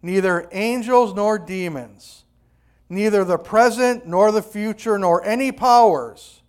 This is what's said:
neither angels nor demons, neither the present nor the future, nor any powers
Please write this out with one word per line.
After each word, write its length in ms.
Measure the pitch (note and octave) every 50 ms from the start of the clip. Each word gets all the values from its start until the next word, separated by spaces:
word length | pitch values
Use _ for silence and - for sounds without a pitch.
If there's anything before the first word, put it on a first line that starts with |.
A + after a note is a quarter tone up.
neither 460 | - E3+ F#3 G3 F#3 F#3+ F3+ E3+ - - -
angels 600 | F#3+ G#3 A3+ A#3+ B3+ A3+ A3+ B3+ B3 A#3+ G#3+ F#3+
nor 240 | G3 G#3 G#3+ G#3+ G#3
demons, 880 | E3+ E3 F#3 F#3+ F#3 F3 D#3 C3+ A#2+ A2+ G2+ F#2+ - - - - _ _ _ _ _ _ _ _ _ _ _ _ _ _
neither 380 | F3 F#3+ G#3 G#3+ G#3 G3+ F#3+
the 120 | F3+ F3+ E3
present 680 | F3 - - A3 A#3 B3 G#3+ A3+ B3+ B3 B3 A#3 - E3+
nor 240 | E3+ F3+ G#3 G#3+
the 100 | G#3+ G#3+
future, 560 | G#3 - - G#3 G#3 A3 G#3 - - A3+ G#3+ G3+
nor 260 | G3 F3+ E3+ F3 F3
any 260 | G3+ A3 A#3+ C4+ C4+
powers 920 | - - A3 C4 A#3+ A#3+ A#3 G#3+ E3+ C#3 A#2+ A#2 G2+ - - - - _ _